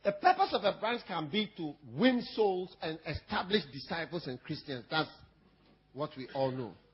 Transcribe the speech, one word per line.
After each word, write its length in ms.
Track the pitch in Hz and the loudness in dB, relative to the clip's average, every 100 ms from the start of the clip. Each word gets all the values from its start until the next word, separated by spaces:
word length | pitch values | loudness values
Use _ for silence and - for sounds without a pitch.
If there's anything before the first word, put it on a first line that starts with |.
The 80 | - | -2
purpose 380 | 196 359 370 392 | 4 4 6 4
of 120 | 262 | 4
a 100 | 196 180 | 2 0
branch 220 | 214 240 - | -2 -2 -4
can 200 | 175 151 | -4 0
be 220 | 190 214 - | 0 -2 -4
to 160 | 156 - 127 120 | -8 -8 -10 4
win 260 | 247 247 - - | 6 6 -2 2
souls 400 | 208 185 185 - | 2 2 -4 -6
and 160 | 170 160 165 | -6 -4 -6
establish 560 | 143 - 196 185 208 143 | -8 -4 -4 2 0 0
disciples 540 | 139 - 165 160 165 143 | -12 -6 -6 -4 -6 -6
and 120 | 127 | -8
Christians. 420 | - 151 - 127 110 | -6 -8 -6 -8 -2
That's 180 | 156 151 - - _ _ _ _ _ _ | 0 0 -4 -20 _ _ _ _ _ _
what 180 | 127 147 135 | -6 -6 -6
we 120 | 127 135 | -6 0
all 160 | 135 | 0
know. 220 | 127 117 87 _ | 0 -6 -10 _